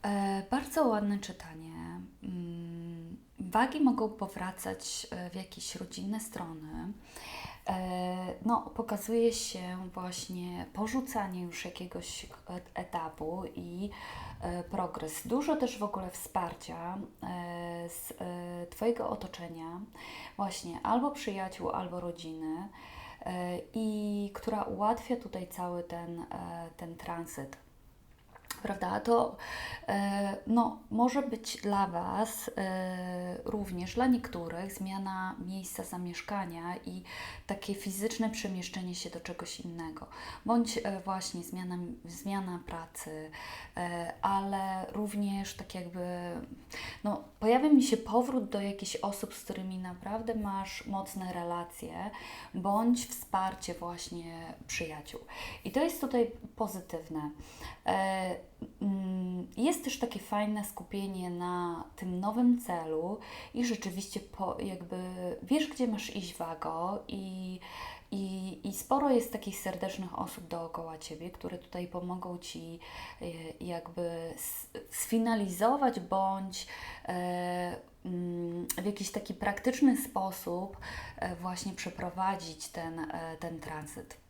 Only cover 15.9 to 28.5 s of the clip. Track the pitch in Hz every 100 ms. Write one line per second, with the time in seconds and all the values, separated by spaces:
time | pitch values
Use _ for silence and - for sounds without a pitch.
15.9 | 190 185 - - 190 170 - - 165 170
16.9 | 196 - - 185 180 175 175 175 170 170
17.9 | - - - 180 175 175 175 175 - 226
18.9 | 233 - 214 190 - 170 165 165 180 208
19.9 | - - - - - 202 - 175 165 -
20.9 | 240 285 285 - 196 185 185 180 - 180
21.9 | 175 175 170 165 160 160 160 202 - -
22.9 | - - - - 180 180 180 - 226 220
23.9 | 214 208 208 202 202 - 214 - 190 208
24.9 | 233 - 240 220 185 185 - 180 175 175
25.9 | 170 170 170 - - 175 170 165 - 170
26.9 | 170 - 170 165 - 135 - - - -
27.9 | - - - - - -